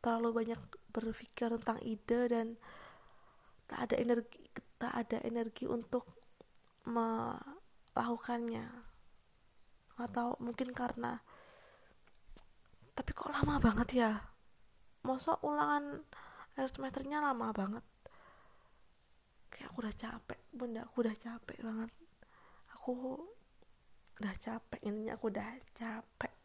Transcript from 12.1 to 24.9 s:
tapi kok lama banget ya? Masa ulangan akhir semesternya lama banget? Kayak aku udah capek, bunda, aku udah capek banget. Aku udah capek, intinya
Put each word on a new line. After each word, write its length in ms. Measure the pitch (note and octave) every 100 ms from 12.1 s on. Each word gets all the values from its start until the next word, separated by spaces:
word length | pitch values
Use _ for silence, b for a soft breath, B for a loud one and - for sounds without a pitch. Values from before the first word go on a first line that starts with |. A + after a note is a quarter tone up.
| - - - - - - - -
tapi 220 | - - -
kok 140 | -
lama 240 | D4 D4 C#4+
banget 320 | A#3+ G#3+ B3 B3+
ya? 140 | A3+ G#3+ - - - - - - - -
Masa 380 | B3 C4 D4 E4
ulangan 640 | - D4 D4 D4 C#4+ C#4+ D#4 B B B B
akhir 160 | - C4
semesternya 560 | C4 C4+ C4+ C4+ D4 D4
lama 240 | B3 A3+
banget? 320 | G#3+ G3 A3 - - - B B B B B B B B - - - _ - -
Kayak 240 | - -
aku 40 | F3+
udah 140 | A3 G#3+
capek, 420 | A3+ A#3 - - -
bunda, 320 | A#3+ A#3+ A3 A#3+
aku 160 | -
udah 140 | A3+ G#3
capek 400 | A#3 A#3 - - A3+
banget. 240 | A3 A3+ - E4 - B B B B B -
Aku 400 | - B3 B3+ C4 F4 A#4 - - - - - - - -
udah 140 | G#3 F#3+
capek, 420 | - A3+ - -
intinya 320 | G#3